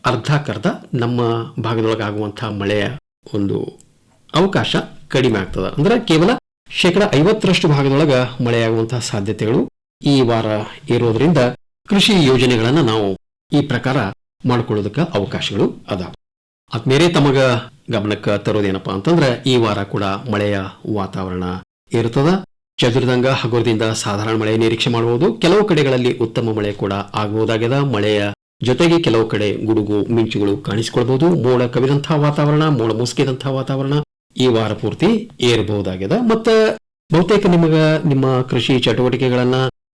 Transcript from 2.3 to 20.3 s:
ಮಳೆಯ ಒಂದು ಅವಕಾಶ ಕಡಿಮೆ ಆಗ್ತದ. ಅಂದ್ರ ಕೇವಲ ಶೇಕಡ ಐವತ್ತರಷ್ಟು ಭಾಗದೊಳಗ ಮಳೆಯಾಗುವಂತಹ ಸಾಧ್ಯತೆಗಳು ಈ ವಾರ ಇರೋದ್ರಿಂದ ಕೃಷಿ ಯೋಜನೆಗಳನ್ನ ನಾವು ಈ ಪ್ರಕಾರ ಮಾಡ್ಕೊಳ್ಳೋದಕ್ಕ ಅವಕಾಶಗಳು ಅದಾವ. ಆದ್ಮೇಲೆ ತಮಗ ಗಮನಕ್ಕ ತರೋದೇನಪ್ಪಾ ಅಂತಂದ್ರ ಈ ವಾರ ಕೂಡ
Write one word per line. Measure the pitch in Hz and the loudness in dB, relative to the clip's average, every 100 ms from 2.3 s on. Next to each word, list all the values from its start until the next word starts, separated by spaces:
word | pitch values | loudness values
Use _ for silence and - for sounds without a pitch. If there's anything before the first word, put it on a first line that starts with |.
| - 107 104 | -6 -8 -4
ಮಳೆಯ | 98 104 98 131 _ _ - 104 | -2 -2 -2 -8 _ _ -10 -4
ಒಂದು | 101 104 - - _ _ _ _ _ | -2 -4 -6 -14 _ _ _ _ _
ಅವಕಾಶ | 151 196 151 104 180 - - - | 0 0 0 -2 -4 -6 -16 -4
ಕಡಿಮೆ | 135 117 104 | 0 2 0
ಆಗ್ತದ. | 92 - 95 - | -2 -4 -4 -2
ಅಂದ್ರ | 170 240 - | 0 0 2
ಕೇವಲ | 156 185 254 _ _ _ - | 2 4 0 _ _ _ 0
ಶೇಕಡ | 180 185 202 135 | 2 2 2 4
ಐವತ್ತರಷ್ಟು | 170 220 190 170 170 143 | 4 2 2 2 2 2
ಭಾಗದೊಳಗ | 139 135 156 127 123 - 120 | 2 2 4 2 0 -2 0
ಮಳೆಯಾಗುವಂತಹ | 117 113 113 113 123 - | 0 2 0 -2 -4 -4
ಸಾಧ್ಯತೆಗಳು | 110 101 101 107 139 - _ _ _ | -6 -4 -2 0 0 -2 _ _ _
ಈ | 143 139 117 | 2 2 4
ವಾರ | 113 110 107 107 - - 120 | 2 0 -2 -4 -12 -2 0
ಇರೋದ್ರಿಂದ | 117 110 147 151 123 120 _ _ - | 2 2 2 4 2 -2 _ _ -2
ಕೃಷಿ | 202 202 196 135 | 2 4 4 4
ಯೋಜನೆಗಳನ್ನ | 127 127 120 113 151 120 | 4 2 2 2 2 2
ನಾವು | 110 98 95 _ _ - | 0 -2 -4 _ _ -2
ಈ | 147 143 | -2 0
ಪ್ರಕಾರ | 120 131 135 98 - _ _ 127 | -2 -2 -2 -2 -6 _ _ -2
ಮಾಡ್ಕೊಳ್ಳೋದಕ್ಕ | 120 113 107 101 143 170 107 | 0 0 -2 -2 -2 -2 -2
ಅವಕಾಶಗಳು | 98 - - 101 180 - - | -4 -4 -6 -2 -2 -4 -8
ಅದಾವ. | 95 85 - _ _ _ _ - 117 | -8 -8 -14 _ _ _ _ -10 -6
ಆದ್ಮೇಲೆ | 131 139 170 165 | 0 2 4 4
ತಮಗ | 143 135 131 120 - _ - 113 | 2 4 2 0 -4 _ -6 -4
ಗಮನಕ್ಕ | 104 104 - 101 113 | -2 -4 -2 -2 0
ತರೋದೇನಪ್ಪಾ | 104 101 95 - 98 | 0 0 -2 -4 -4
ಅಂತಂದ್ರ | 123 170 139 117 135 | 0 2 2 0 0
ಈ | 123 | 2
ವಾರ | 110 101 98 | 2 -2 -4
ಕೂಡ | - 98 98 131 | -4 -4 -4 -4